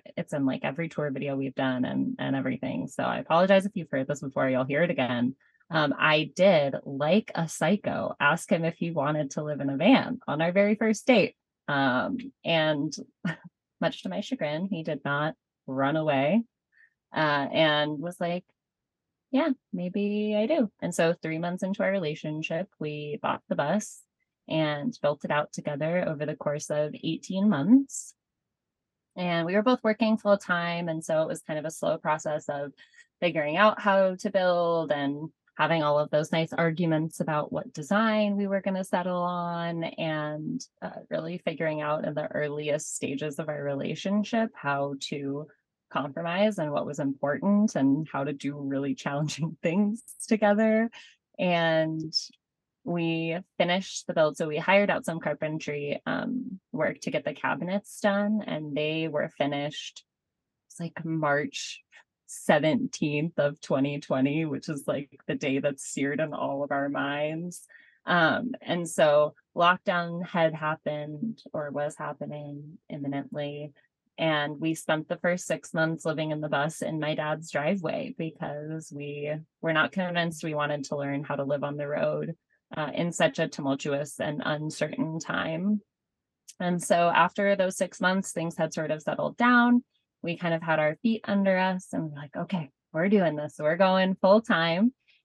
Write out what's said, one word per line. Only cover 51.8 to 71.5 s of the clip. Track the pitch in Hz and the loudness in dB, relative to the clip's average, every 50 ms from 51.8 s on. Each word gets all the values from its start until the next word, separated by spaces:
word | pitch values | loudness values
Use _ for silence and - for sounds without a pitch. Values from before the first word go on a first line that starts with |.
| 160 160 160 160 160 160 160 - - - - _ _ _ _ _ _ _ _ _ _ | 2 2 0 -4 -6 -4 -4 -4 -6 -6 -10 _ _ _ _ _ _ _ _ _ _
we | - 170 175 170 165 165 165 165 165 160 175 190 - _ - | -4 -2 0 0 0 0 0 -2 -2 -4 -4 -6 -10 _ 0
finished | 175 170 175 190 190 - - - - | 2 2 2 0 0 -4 -10 -10 -8
the | - 175 | -2 2
build. | 170 156 151 151 | 4 4 4 2
So | - 170 | 0 -2
we | 156 151 151 | -2 -2 -2
hired | 165 - 190 202 202 196 | 2 4 6 6 6 4
out | 175 - - | 2 0 -2
some | - 165 165 | -4 -6 -4
carpentry, | - 156 147 - - 156 156 156 - - 147 147 143 143 - - - | -2 -4 -2 -2 -2 -4 -4 -4 -4 -6 -6 -4 -4 -4 -6 -4 -4
um, | - - - - - - - - - - - - _ | -4 -4 -2 -2 -2 -4 -4 -6 -6 -10 -12 -14 _
work | - 147 156 - - - | -4 -2 0 0 -2 -4
to | - - | -6 -4
get | 131 - - | -4 -2 -4
the | - 143 | -4 -6
cabinets | - - - 151 143 170 175 190 202 - - - - | -4 -2 -2 -2 -2 -2 -2 -4 -4 -4 -6 -8 0
done, | - 208 196 202 208 208 214 214 - | 2 2 2 4 2 2 0 0 0
and | - - 156 156 151 147 | -2 -4 -6 -4 -4 -2
they | 151 151 156 156 160 160 160 | -2 0 0 0 0 -2 -2
were | 147 151 - 165 | 0 -2 -2 -2
finished, | - - 143 143 147 143 143 151 151 - - - - - - _ _ _ _ _ _ _ _ _ _ _ _ _ | -2 -2 -2 0 0 -2 -4 -4 -6 -8 -12 -12 -14 -18 -20 _ _ _ _ _ _ _ _ _ _ _ _ _
it's | - - | -12 -10
like, | 170 165 - - 160 | -10 -8 -8 -8 -6
March | 160 160 160 156 147 143 143 147 139 - - - - - - - _ _ - - _ _ _ _ - | -4 -2 0 2 2 2 2 0 -2 -6 -8 -10 -10 -12 -14 -18 _ _ -20 -20 _ _ _ _ -20
seventeenth | - - - - 170 151 175 156 151 - - 131 - - - 151 147 147 151 170 - - | -18 -4 2 4 4 4 6 4 2 2 0 -2 -4 -2 -2 0 0 0 -2 -2 0 0
of | 143 143 147 - | 0 0 -2 -4
twenty | - - 165 139 135 143 143 143 | -4 -2 0 2 2 0 -2 -4
twenty, | - - 139 131 131 143 143 156 165 | -4 -2 0 2 2 2 2 0 -2
which | 156 139 - - - | -2 -4 -6 -6 -6
is, | 156 139 135 | -8 -6 -4
like, | - 143 - - - - - _ | -4 -4 -4 -6 -8 -14 -12 _
the | - - | -6 -4
day | 135 - 143 135 135 | -2 -2 0 0 0
that's | - 147 143 - - | 0 0 -2 -2 -8
seared | - - - 139 139 147 147 | -10 -6 -4 -2 -2 0 -2
in | 156 156 143 | -2 -4 -4
all | - - 135 139 139 143 | -4 -4 -4 -2 -4 -4
of | 139 | -2
our | 143 143 139 143 | -2 -2 -2 -2
minds. | 143 139 135 139 143 143 151 151 160 160 170 180 175 - - _ - - - _ _ _ _ | -2 -2 -2 -2 -2 -2 -2 -2 -4 -4 -6 -8 -10 -12 -16 _ -20 -20 -20 _ _ _ _
Um, | - 180 175 165 156 - - - - - - | 0 4 4 4 4 4 2 0 -4 -6 -8
and | - - 156 180 175 165 | -6 -4 -4 -4 -4 -4
so | - - 165 151 147 147 151 151 156 _ _ _ _ | 2 4 6 6 8 6 4 4 0 _ _ _ _
lockdown | 170 170 175 180 180 - - 185 175 170 170 170 170 180 | 4 4 4 4 4 0 -2 0 0 -2 -2 -4 -6 -8
had | 165 - 180 165 160 156 | -4 0 2 2 2 2
happened | 156 156 151 156 160 _ 156 151 151 147 151 151 147 151 147 147 - - - | 0 -2 -4 -4 -4 _ -4 -4 -4 -6 -8 -8 -6 -6 -6 -6 -8 -12 -10